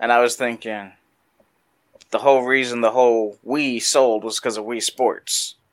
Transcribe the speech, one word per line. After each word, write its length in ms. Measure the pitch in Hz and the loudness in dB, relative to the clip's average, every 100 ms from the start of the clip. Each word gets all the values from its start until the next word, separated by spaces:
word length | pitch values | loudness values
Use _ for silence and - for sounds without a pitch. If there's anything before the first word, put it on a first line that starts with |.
and 100 | 117 | 2
I 100 | 120 | 4
was 160 | 120 120 | 4 0
thinking 560 | 123 113 113 107 98 - _ _ _ _ _ _ _ _ _ _ _ | -6 -6 -8 -10 -12 -20 _ _ _ _ _ _ _ _ _ _ _
the 60 | 107 | 0
whole 260 | 135 131 | 2 2
reason 360 | 123 131 123 120 | 2 0 0 0
the 120 | 110 | 0
whole 440 | 123 123 113 107 104 110 | 4 4 2 -2 -8 -6
Wii 360 | 147 143 113 | -4 -2 -2
sold 420 | - 143 127 107 | 0 2 2 2
was 160 | 110 104 | -4 -6
'cause 160 | 123 110 | -4 -6
of 80 | |
Wii 180 | 107 117 | -6 -6
Sports. 760 | - - 120 - - - - - _ | -6 0 0 0 -4 -6 -6 -12 _